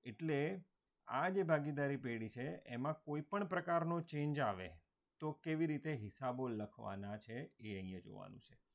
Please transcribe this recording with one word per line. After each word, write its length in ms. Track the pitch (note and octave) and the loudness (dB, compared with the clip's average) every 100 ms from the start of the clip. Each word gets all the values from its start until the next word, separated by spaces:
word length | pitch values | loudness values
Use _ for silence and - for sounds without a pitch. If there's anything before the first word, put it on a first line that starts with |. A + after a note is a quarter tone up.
એટલે 600 | - - D#3+ C#3+ D3+ F#3+ - _ _ _ - | -12 -2 2 4 4 0 -8 _ _ _ -2
આ 220 | B2 F3 | 2 4
જે 140 | F#3+ | 4
ભાગીદારી 540 | E3 D#3 C#3+ D3 C#3+ C#3 | 6 6 4 2 2 0
પેઢી 320 | B2+ A#2 A2 | -2 -2 -4
છે 260 | A#2+ C3+ F3 | -4 -6 -6
એમાં 480 | - A#2+ C#3+ D#3 | -6 -2 -2 -2
કોઈ 180 | - D3 | -2 -4
પણ 240 | D3+ G3+ F#3+ | 0 -2 2
પ્રકારનો 560 | F3+ F3 E3+ E3 E3+ | 0 4 2 4 0
ચેન્જ 380 | E3 D3 D3 D3 | 0 0 2 4
આવે 300 | B2 F#2+ F#2 E2 _ _ _ _ | 2 2 -6 -10 _ _ _ _
તો 120 | D#3 | -6
કેવી 340 | D3+ E3 D#3 E3 | -4 -2 2 2
રીતે 280 | D3+ D#3 | 2 0
હિસાબો 560 | C#3+ G#2 - C3 B2+ B2+ | -2 -4 -4 -2 0 0
લખવાના 680 | A2 G#2+ - G#2+ G2 G2+ G#2+ | 0 -4 -6 -6 -4 -4 -8
છે 280 | - A#2 D#3 _ | -8 -8 -8 _
એ 160 | G#2+ G2 | -6 -4
અહીંયા 240 | F#2 F#2 | -4 -6
જોવાનું 400 | G2 G2 - G2+ | -10 -12 -12 -14
છે 180 | - - _ | -18 -20 _